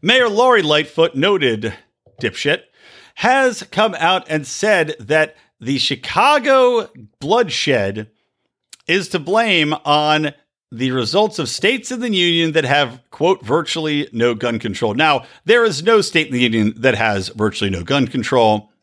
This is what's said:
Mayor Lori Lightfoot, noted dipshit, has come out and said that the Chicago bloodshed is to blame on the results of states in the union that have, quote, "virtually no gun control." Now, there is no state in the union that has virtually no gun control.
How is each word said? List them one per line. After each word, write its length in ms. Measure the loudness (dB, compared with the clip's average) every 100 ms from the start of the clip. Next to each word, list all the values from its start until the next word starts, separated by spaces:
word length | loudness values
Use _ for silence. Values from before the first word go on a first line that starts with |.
Mayor 280 | 2 2 2
Lori 320 | 2 4 4
Lightfoot, 540 | 2 0 0 0 0 2
noted 580 | 0 2 0 -2 -6 -10 _ _ _ _
dipshit, 400 | -8 -4 -4 -4 _ _ -20 -20 -20 -4
has 480 | 0 2 2 -2 -8
come 220 | 0 0 2
out 300 | 0 0 -2
and 180 | -6 -6
said 480 | -4 0 2 0 -6
that 360 | -2 0 0 -4 _ _
the 180 | -6 -2
Chicago 1080 | -2 -4 -4 2 2 2 2 4 4 2 -4 -14 -20 _
bloodshed 880 | -2 0 0 -2 0 0 0 -6 -12 _ _ _ _ _ _ -20 -2
is 220 | -2 -2
to 100 | -6
blame 540 | -2 0 2 0 0 -2 0
on 480 | 0 2 0 -2 -8 _ _ _
the 200 | -6 -4
results 480 | -2 -2 0 0 -2
of 100 | -6
states 420 | -2 -2 -2 -6
in 80 | -6
the 100 | -2
union 440 | 0 0 2 0
that 100 | 0
have, 380 | 2 0 0 -4 _
quote, 340 | -2 0 0 0
"virtually 600 | -2 -2 -4 -2 -4 -4
no 200 | 0 0
gun 260 | 0 -4 -4
control." 340 | -6 -4 -4
Now, 320 | 0 2 0 -4 -16
there 220 | 2 2 2
is 180 | 0
no 160 | 2 2
state 280 | 2 -2 -2
in 60 |
the 60 | 0
union 340 | 2 2 0 2
that 180 | 0 2
has 340 | 0 -2 -4
virtually 400 | -2 -4 -2 -4
no 140 | -4
gun 240 | -2 0 0
control. 600 | -2 0 2 4 2 -4 _